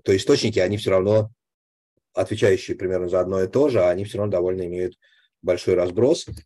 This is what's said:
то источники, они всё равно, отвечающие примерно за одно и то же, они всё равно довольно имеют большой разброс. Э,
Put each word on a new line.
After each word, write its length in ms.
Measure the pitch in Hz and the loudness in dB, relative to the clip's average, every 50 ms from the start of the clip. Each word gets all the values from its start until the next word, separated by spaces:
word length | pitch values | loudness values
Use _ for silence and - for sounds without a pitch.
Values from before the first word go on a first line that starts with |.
| - | 0
то 140 | - 98 | 0 0
источники, 440 | 95 - - 143 123 - 110 110 101 | 2 2 2 2 2 2 0 0 0
они 160 | 90 92 104 | 0 0 0
всё 160 | 104 - 104 95 | -2 -2 0 0
равно, 380 | 95 92 101 107 110 107 110 - _ _ _ _ _ _ _ _ _ _ _ _ _ _ _ - | 2 2 2 2 2 2 -2 -6 _ _ _ _ _ _ _ _ _ _ _ _ _ _ _ -6
отвечающие 640 | - 95 - 107 107 120 101 95 90 - - 90 | -4 -4 -4 -2 0 2 2 2 2 0 -4 -8
примерно 320 | - 95 92 92 90 90 87 | -6 -4 -2 -2 -2 -2 0
за 100 | 92 92 | 0 0
одно 220 | 90 92 95 95 95 | 0 0 0 -2 -2
и 60 | 92 | 0
то 200 | - 127 143 147 | 0 2 2 2
же, 140 | 123 104 90 | 2 2 2
они 220 | 90 90 92 98 | 2 2 0 -4
всё 140 | 104 - 98 | -6 -6 -4
равно 120 | 104 104 | -4 -2
довольно 320 | 98 90 87 92 92 92 90 | -2 -2 -2 -2 -2 -4 -6
имеют 280 | 85 87 90 92 90 - _ _ _ _ _ _ _ _ _ - | -6 -6 -4 -6 -6 -6 _ _ _ _ _ _ _ _ _ -2
большой 320 | 85 90 87 - - 92 | -2 -2 -2 0 0 0
разброс. 540 | 87 87 90 90 101 117 135 165 - - - | 2 0 0 0 2 2 2 2 0 -2 -8
Э, 40 | - - - | -16 -16 -18